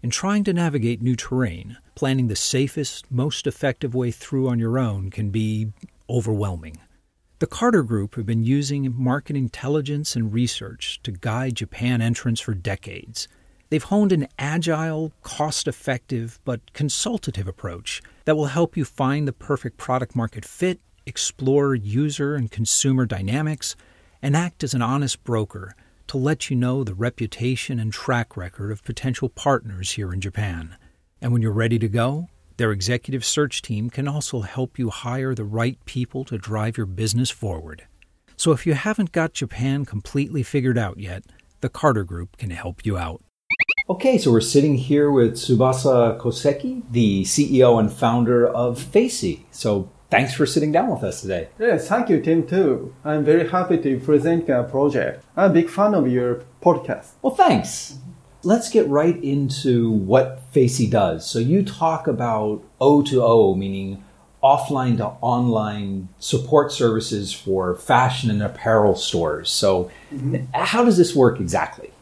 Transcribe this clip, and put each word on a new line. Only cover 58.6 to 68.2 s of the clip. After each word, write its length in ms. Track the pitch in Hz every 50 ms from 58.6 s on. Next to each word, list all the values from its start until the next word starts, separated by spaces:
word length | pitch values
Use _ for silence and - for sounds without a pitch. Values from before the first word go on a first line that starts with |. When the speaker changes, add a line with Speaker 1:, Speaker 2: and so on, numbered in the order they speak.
| 226 -
Speaker 1:
get 160 | - 226 - 143
right 340 | 139 147 156 170 170 170
into 680 | - 139 139 143 139 127 131 - - 135 123 120 117 113
what 520 | 113 104 95 92 110 127 - - - - - -
Facey 360 | - 151 127 120 - - 117 101
does. 400 | - 110 98 87 82 82 - -
So 100 | - 113
you 260 | 117 131 165 202 196
talk 420 | 196 - - 165 165 160 156 160
about 560 | 160 127 107 120 120 113 107 107 107 107 104 - - - _
O 220 | 127 143 147 147
two 200 | 139 - 131 127
O, 320 | 117 113 117 113 107 95 95
meaning 500 | 95 95 98 98 95 98 98 98 98 - - - - - - - _
offline 540 | - 135 139 139 - - 143 131 127 127 117 104
to 80 | 107 104 - -
online 880 | - 135 120 123 123 123 113 110 107 107 104 104 101 98 98 95 92 92 - -
support 540 | - - - 123 127 - 160 147 143 151
services 600 | - - 127 117 110 110 107 - 117 101 101 92
for 420 | - - - 98 95 92 92 90 90
fashion 540 | - - - 135 120 127 127 127 -